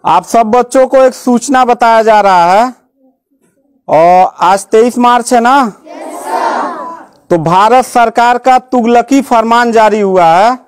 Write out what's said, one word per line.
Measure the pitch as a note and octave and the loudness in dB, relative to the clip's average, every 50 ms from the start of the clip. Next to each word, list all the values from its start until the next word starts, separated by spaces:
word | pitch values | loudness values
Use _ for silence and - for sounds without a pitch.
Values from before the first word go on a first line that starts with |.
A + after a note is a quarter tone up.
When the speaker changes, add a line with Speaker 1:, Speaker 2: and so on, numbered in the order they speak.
| - | 0
Speaker 1:
आप | - D#3+ F#3 F3+ | 0 -2 -2 -2
सब | - - A#3 A#3 G#3+ | 0 -2 0 0 2
बच्चों | A#3+ B3 A#3+ B3 - C4+ C4 | 0 0 -2 0 0 0 0
को | B3+ - | 2 2
एक | C4 C4 B3+ A3+ | 2 2 0 -2
सूचना | - - B3+ B3 A3+ - - B3+ B3+ B3+ | -4 -4 -2 -2 -2 -2 -2 -2 0 0
बताया | A#3+ A#3+ A#3 A#3+ A#3 A3+ A3+ A3 | 0 0 0 0 2 2 2 2
जा | A3 G#3+ G#3+ | 2 2 2
रहा | G3+ G3 F#3 F3 E3+ F3 F#3 | 2 2 2 2 2 2 2
है, | G#3 A#3+ B3+ A#3+ _ _ _ _ _ _ _ _ _ _ _ _ _ _ _ _ _ _ _ _ _ _ | 0 0 -2 -6 _ _ _ _ _ _ _ _ _ _ _ _ _ _ _ _ _ _ _ _ _ _
और | - D3+ D3+ E3 F3 F3+ F#3 F#3 - - - | -2 0 2 2 2 4 2 2 0 -2 -4
आज | E3+ F3 G3 G3 - | -2 -2 -2 -2 -4
तेईस | _ - A3 A#3 B3 A#3 | _ 0 0 0 0 -2
मार्च | B3 B3 A#3+ A#3+ A#3+ A#3 - B3+ | -2 0 0 0 0 -2 -2 -2
है | A#3 | 0
ना? | A3+ A#3+ C4 C#4+ C4 G#3+ - - _ | 2 2 0 0 0 -2 -8 -14 _
Speaker 2:
यस, | - - - - - - | -20 -20 -18 -18 -16 -16
सर। | - - - - - - - - - - - - - - - - - - _ _ _ _ _ | -14 -12 -8 -8 -6 -4 -4 -4 -6 -8 -8 -10 -12 -16 -16 -18 -20 -20 _ _ _ _ _
Speaker 1:
तो | F3 | -4
भारत | E3 D3+ D#3+ F3 F#3 G#3 A3 A#3+ C4 B3 | -2 -2 0 0 2 2 2 2 0 0
सरकार | - - B3 A#3 A3+ A3+ A#3+ A#3 A#3+ B3 | 0 -2 -2 -2 0 0 0 0 0 0
का | A#3+ - C4 B3+ B3+ | 0 0 0 0 0
तुगलकी | B3+ _ - B3 A3 A#3 A#3+ A#3+ A#3 - C4+ C#4 | 0 _ -4 -2 0 2 0 0 0 0 -2 -2
फरमान | A#3+ - B3+ A3+ A3 A3+ A#3 A#3+ A#3+ A#3 | 0 0 -2 -2 0 0 0 0 0 0
जारी | G#3+ A3+ G#3+ G#3+ G#3 A3 | 0 2 2 2 0 0
हुआ | G3+ G3 F#3 F#3 F3 | -2 0 0 2 2
है | E3 E3 F3+ G#3 A#3+ B3+ B3 _ | 2 2 2 2 0 -2 -4 _